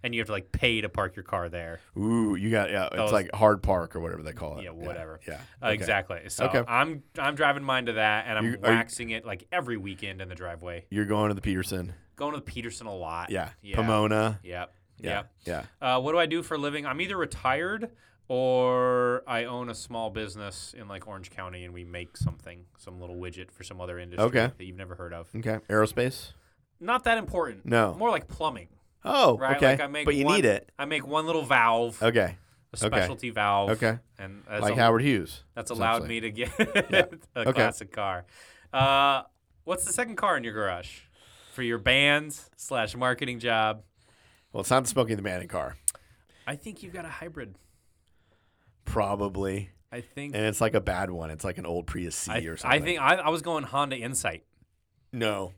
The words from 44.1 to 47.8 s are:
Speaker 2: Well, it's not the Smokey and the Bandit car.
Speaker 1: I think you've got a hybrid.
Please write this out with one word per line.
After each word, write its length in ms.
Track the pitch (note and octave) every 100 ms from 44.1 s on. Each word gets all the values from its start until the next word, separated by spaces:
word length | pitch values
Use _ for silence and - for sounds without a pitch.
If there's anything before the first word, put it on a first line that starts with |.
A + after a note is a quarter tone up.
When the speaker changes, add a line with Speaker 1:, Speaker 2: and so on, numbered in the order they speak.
| _ _ _ _
Speaker 2:
Well, 100 | A2
it's 80 | F#2+
not 120 | B2+
the 60 | B2
Smokey 240 | B2+ A2
and 60 | G#2+
the 40 |
Bandit 260 | G2 F2+ F2+
car. 280 | F#2 C2 - - - _ _ _ _ -
Speaker 1:
I 100 | C#3+
think 260 | A3 F#3+
you've 100 | F#3+
got 120 | F3 E3
a 40 |
hybrid. 460 | - E3+ D#3+ A2+ F#2+ _ _